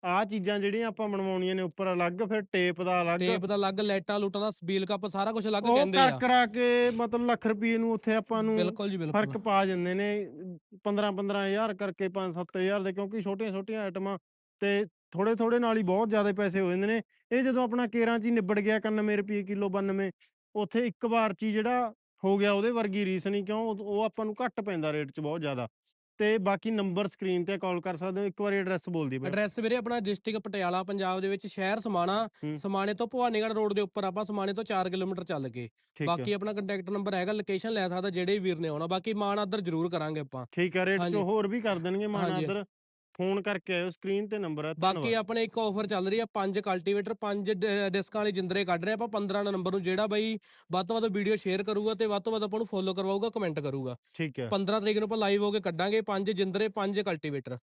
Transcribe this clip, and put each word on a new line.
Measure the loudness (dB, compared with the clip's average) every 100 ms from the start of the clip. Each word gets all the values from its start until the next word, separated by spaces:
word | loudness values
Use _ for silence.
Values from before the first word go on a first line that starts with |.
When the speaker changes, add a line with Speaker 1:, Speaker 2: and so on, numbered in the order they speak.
Speaker 1:
ਆਹ | 0 0 0
ਚੀਜ਼ਾਂ | -2 -2 0
ਜਿਹੜੀਆਂ | 0 0 -2
ਆਪਾਂ | -2 -4
ਬਣਵਾਉਣੀਆਂ | -2 0 0 0 0
ਨੇ |
ਉੱਪਰ | -2 -2 -2
ਅਲੱਗ, | 0 0 0 -2
ਫਿਰ | -2
ਟੇਪ | 0 0 2 0
ਦਾ | 0 2
ਅਲੱਗ। | 2 2
Speaker 2:
ਟੇਪ | 2 0 0
ਦਾ | 0
ਅਲੱਗ, | 0 0
ਲਾਈਟਾਂ | 0 0 0 -2
ਲੂਟਾਂ | 0 -2
ਦਾ, | -4
ਸਬੀਲ | -4 -2 -2 0
ਕੱਪ, | -2 -2
ਸਾਰਾ | -2 0
ਕੁਛ | 0 0
ਅਲੱਗ | 0 4
Speaker 1:
ਉਹ | 6
Speaker 2:
ਕਹਿੰਦੇ | 6 6
Speaker 1:
ਕਰ | 6
Speaker 2:
ਆ। | 6
Speaker 1:
ਕਰਾ | 4 6 4
ਕੇ | 2 4 4 4 2
ਮਤਲਬ | 0 0 2
ਲੱਖ | 2 2
ਰੁਪਏ | 0 2 2
ਨੂੰ | 2
ਉੱਥੇ | 0 2 0
ਆਪਾਂ | 0 0
ਨੂੰ | 2 2
Speaker 2:
ਬਿਲਕੁਲ | 2 0 -4
ਜੀ, | -2
ਬਿਲਕੁਲ। | 0 2
Speaker 1:
ਫਰਕ | 0 0
ਪਾ | 2 4 4
ਜਾਂਦੇ | 2 0
ਨੇ, | 0 0 -2 -4 -8 -12 -12 _ -8
ਪੰਦਰਾਂ | -2 0 0
ਪੰਦਰਾਂ | 0 -2 0 0
ਹਜ਼ਾਰ | 0 0
ਕਰਕੇ | -2 -6 -4 -4
ਪੰਜ | -2 -4 -4
ਸੱਤ | -6 -2
ਹਜ਼ਾਰ | 0 0
ਦੇ, | -2
ਕਿਉਂਕਿ | -4 -4 -4
ਛੋਟੀਆਂ | -4 -4 -4
ਛੋਟੀਆਂ | -4 -4 -4
ਆਈਟਮਾਂ | -4 -4 -4 -6 _ _ _ _
ਤੇ | 0 2 0 _ _
ਥੋੜੇ | -2 0 2
ਥੋੜੇ | 4 4
ਨਾਲ | 4 2
ਹੀ |
ਬਹੁਤ | 4 4 4
ਜ਼ਿਆਦਾ | 4 2
ਪੈਸੇ | 2 2 2
ਹੋ | 2
ਜਾਂਦੇ | 2 2
ਨੇ। | 0 -2 _ _
ਇਹ | 2
ਜਦੋਂ | 2 2
ਆਪਣਾ | 2 2 0
ਕੇਰਾਂ | 2 2 2
'ਚ | 2
ਹੀ |
ਨਿਬੜ | 2 2 2
ਗਿਆ | 2 2
ਇਕਾਨਵੇਂ | 2 0 2 2
ਰੁਪਏ | 0 -2
ਕਿਲੋ, | -2 -2 0
ਬਾਨਵੇਂ, | 0 0 0 -2 -4 _ _ _ -4
ਉੱਥੇ | -2 0 0
ਇੱਕ | -2 0
ਵਾਰ | 2 2
'ਚ | 0
ਹੀ | 0
ਜਿਹੜਾ | 0 2 0 -2 -6 _ _
ਹੋ | 2 4
ਗਿਆ | 4
ਉਹਦੇ | 4 2
ਵਰਗੀ | 0 0 0 0
ਰੀਸ | 0 0
ਨਹੀਂ, | -2
ਕਿਉਂ | -2 -2
ਉਹ, | -2 -4
ਉਹ | -4 0
ਆਪਾਂ | 0 0 -4
ਨੂੰ | -2 -4
ਘੱਟ | -4
ਪੈਂਦਾ | -4 -2 0
ਰੇਟ | -2 -4
'ਚ | -4
ਬਹੁਤ | -4 -2
ਜ਼ਿਆਦਾ। | -2 -2 -4 _ _ _ _ _
ਤੇ | 2 4
ਬਾਕੀ | 2 0 0
ਨੰਬਰ | 0 0 0 -2
ਸਕਰੀਨ | -2 -2 0 0
ਤੇ | -2
ਕਾਲ | -2 -2
ਕਰ | -4 -4
ਸਕਦੇ | -4 -2
ਹੋ। | -4
ਇੱਕ | -2
ਵਾਰੀ | -2 0
ਐਡਰੈਸ | 0 -2 -2
ਬੋਲ | -2 -2
ਦਈਏ | -2
ਬਾਈ। | -2
Speaker 2:
ਐਡਰੈਸ | -2 -2 -2
ਵੀਰੇ | 0 0
ਆਪਣਾ | 0 -2
ਡਿਸਟ੍ਰਿਕਟ | -2 -4 -2 -4
ਪਟਿਆਲਾ, | -4 -2 0 0
ਪੰਜਾਬ | -2 -2 0 0
ਦੇ | 0
ਵਿੱਚ, | -2 -6
ਸ਼ਹਿਰ | -4 -2 -2
ਸਮਾਣਾ। | 0 0 2 0 -2 _
Speaker 1:
ਹੂੰ। | -8 -6
Speaker 2:
ਸਮਾਣੇ | -4 -2 0
ਤੋਂ | -2 -4
ਭਵਾਨੀਗੜ੍ਹ | 0 0 2 0
ਰੋਡ | 0 0
ਦੇ | 0
ਉੱਪਰ | -2 -2
ਆਪਾਂ, | -2 -2
ਸਮਾਣੇ | -4 -2 -2
ਤੋਂ | -2
ਚਾਰ | -2 0 0
ਕਿਲੋਮੀਟਰ | 0 -2 -4
ਚੱਲ | -4 -4 -4
ਕੇ। | -6 -10 _ _ -4
Speaker 1:
ਠੀਕ | -2
ਆ। | 0
Speaker 2:
ਬਾਕੀ | 0
ਆਪਣਾ | -2 -2
ਕੰਟੈਕਟ | -4 -4 -4 -4
ਨੰਬਰ | -4 -2
ਹੈਗਾ, | -2 0
ਲੋਕੇਸ਼ਨ | -2 -2 -2 -2
ਲੈ | 0 0
ਸਕਦਾ | 0 -2
ਜਿਹੜੇ | -2 0 0
ਵੀਰ | 0 -2
ਨੇ | -2
ਆਉਣਾ। | -2 -2
ਬਾਕੀ | -2 -2
ਮਾਣ | -2 0 0
ਆਦਰ | 0 -2
ਜ਼ਰੂਰ | -2 0 0
ਕਰਾਂਗੇ | 0 -2 -4
ਆਪਾਂ। | -6 -8 -8
Speaker 1:
ਠੀਕ | -2 0 2
ਆ, | 2
ਰੇਟ | 2
'ਚ |
Speaker 2:
ਹਾਂਜੀ। | 2 0
Speaker 1:
ਹੋਰ | 2 2 0
ਵੀ | 0
ਕਰ | 0 -2
ਦੇਣਗੇ | 0 0 0
ਮਾਣ | 0 0
Speaker 2:
ਹਾਂਜੀ। | 0 0
Speaker 1:
ਆਦਰ। | -2 -6 _ _ _ _ _
ਫੋਨ | -2 0
ਕਰਕੇ | -2 -4 -2
ਆਇਓ, | -2 -2
ਸਕਰੀਨ | -4 -2 -2 -2
ਤੇ | -4
ਨੰਬਰ | -4 -4 -4
ਆ। | 0
Speaker 2:
ਬਾਕੀ | 0 2
Speaker 1:
ਧੰਨਵਾਦ। | 0
Speaker 2:
ਆਪਣੇ | 0 0 -2
ਇੱਕ | -2 0
ਆਫਰ | -2 0 -2
ਚੱਲ | 0 0
ਰਹੀ | 0
ਆ, | 0
ਪੰਜ | -2 0 0
ਕਲਟੀਵੇਟਰ, | 0 -2 0 0 -2
ਪੰਜ | -4 -2 -2 0
ਡ-, | 0 2 2 2
ਡਿਸਕਾਂ | 0 -2 -2
ਵਾਲੇ | -2
ਜਿੰਦਰੇ | 0 0 0 2
ਕੱਢ | 0 0
ਰਹੇ |
ਆਪਾਂ। | -2 -2
ਪੰਦਰਾਂ | -2 -2 0
ਨੰਬਰ | 0 0 0
ਨੂੰ | -2
ਜਿਹੜਾ | 0 0 2
ਬਾਈ | 0 0 -4 -8 -20 _
ਵੱਧ | -2 0
ਤੋਂ | 0
ਵੱਧ | 0 0
ਵੀਡੀਓ | 0 0
ਸ਼ੇਅਰ | 0 -2
ਕਰੂਗਾ | 0 0 0
ਤੇ | 0 0
ਵੱਧ | 0
ਤੋਂ | 0
ਵੱਧ | -2
ਆਪਾਂ | -2 -2
ਨੂੰ | -2
ਫਾਲੋ | -2 -2
ਕਰਵਾਊਗਾ, | -2 0 0 0
ਕੁਮੈਂਟ | -2 -2 -2
ਕਰੂਗਾ। | -2 -4 -6 -8 _
Speaker 1:
ਠੀਕ | -6 -6 -4
ਆ। | -2
Speaker 2:
ਪੰਦਰਾਂ | 0 2 0
ਤਰੀਕ | 2 0
ਨੂੰ | 0
ਆਪਾਂ | 0
ਲਾਈਵ | 2 4
ਹੋ | 2
ਕੇ | 0
ਕੱਢਾਂਗੇ | -2 -2 0 0
ਪੰਜ | 0 -2 0
ਜਿੰਦਰੇ, | 0 0 0 -2
ਪੰਜ | 0 -2 0
ਕਲਟੀਵੇਟਰ। | -2 -2 -4 -6 -6 -12